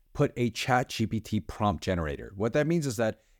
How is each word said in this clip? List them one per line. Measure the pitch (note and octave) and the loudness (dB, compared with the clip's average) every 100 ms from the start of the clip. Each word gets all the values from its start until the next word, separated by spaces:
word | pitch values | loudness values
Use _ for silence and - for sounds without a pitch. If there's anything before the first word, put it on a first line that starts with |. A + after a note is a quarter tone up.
| _ | _
put | - C#3+ - | 0 0 2
a | A#2+ | -2
Chat | - - B2 C3 | -2 2 2 2
G | - A2 | -2 -2
P | A2 | -2
T | - G#2+ | -2 -2
prompt | - - G#2 G2 | -2 0 0 0
generator. | - F2 D#2 C#2+ - G2 | 0 0 0 -4 -8 -2
What | A2 | 0
that | D3 D3+ | 2 2
means | E3+ C#3+ | 2 0
is | A2+ | 0
that | A2 - _ _ | 0 -2 _ _